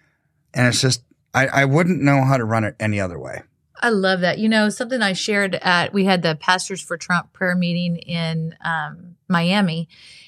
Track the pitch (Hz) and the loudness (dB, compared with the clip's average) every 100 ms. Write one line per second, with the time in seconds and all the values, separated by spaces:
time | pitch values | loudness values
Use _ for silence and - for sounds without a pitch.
0 | _ _ _ _ _ - 123 113 131 - | _ _ _ _ _ 0 0 2 0 -2
1 | - _ _ 123 131 - 139 143 180 160 | -6 _ _ -2 0 2 2 2 2 2
2 | 139 139 131 135 113 113 107 - 107 104 | 2 4 2 0 0 0 -2 -2 -2 -2
3 | 92 85 - - - _ _ - 240 214 | -2 -6 -10 -12 -14 _ _ -4 0 2
4 | 190 190 180 160 220 220 214 196 233 254 | 2 2 0 0 2 2 2 0 -4 -2
5 | 202 180 - 202 196 185 180 175 165 202 | -2 -2 -2 0 0 -2 2 2 2 0
6 | 190 185 170 156 - 185 - 190 - 165 | 2 2 2 -2 0 0 0 -10 -8 -10
7 | - 175 - _ 185 180 175 175 175 170 | -4 -4 -4 _ -2 0 0 -2 -2 -4
8 | - 170 165 165 160 - 165 165 151 156 | -6 -4 -2 -4 -6 -6 -4 -4 -6 -10
9 | 175 - _ 175 170 202 185 160 165 - | -20 -20 _ 0 2 2 0 -2 -8 -14
10 | - - | -20 -20